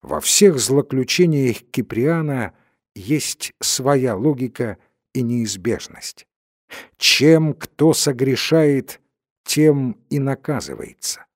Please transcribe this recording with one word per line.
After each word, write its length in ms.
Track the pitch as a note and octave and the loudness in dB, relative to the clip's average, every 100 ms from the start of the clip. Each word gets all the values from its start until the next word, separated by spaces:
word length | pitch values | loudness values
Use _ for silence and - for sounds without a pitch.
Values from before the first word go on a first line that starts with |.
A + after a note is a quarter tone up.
Во 180 | - D3+ | -6 -6
всех 380 | - - G3+ C#3+ | 0 4 4 4
злоключениях 1040 | - C3+ - C3 B2+ - F3 D3 C3 A2 _ | 0 0 0 -2 -2 2 2 4 0 -2 _
Киприана 800 | - A#2+ A2 C3+ E3 D3+ C3+ G#2 _ _ _ _ | -6 -4 -2 0 0 -2 -4 -6 _ _ _ _
есть 600 | - F#2+ D3 - - - _ | -16 -4 -2 -2 -8 -12 _
своя 540 | - - C3+ C#3+ B2+ | -4 -2 0 2 0
логика 640 | G2 C#3 C3+ B2+ - A#2+ F#2+ _ _ _ | 0 -2 -2 -6 -6 -8 -8 _ _ _
и 80 | C3 | -4
неизбежность. 1040 | A#2+ A#2+ A2 G2 F#2 A2 - - - - _ _ _ _ _ - - _ | -2 -2 -4 -4 -4 -4 -8 -16 -16 -18 _ _ _ _ _ -20 -20 _
Чем 560 | - - C#3+ D#3+ D#3 | 0 4 6 4 4
кто 400 | C#3 - - D#3 | -4 -12 2 2
согрешает, 1040 | D3+ - B2 C3+ B2+ - D#3+ D3+ C#3 A#2+ - _ _ _ _ | 4 0 0 0 0 2 2 4 2 -4 -16 _ _ _ _
тем 520 | - - D#3 C#3+ B2+ G#2+ _ | -6 2 4 4 0 -6 _
и 80 | D3 | -4
наказывается. 1040 | C3+ C3+ - C#3 - B1+ - _ - - - | -2 -4 -6 -6 -6 -12 -14 _ -12 -12 -16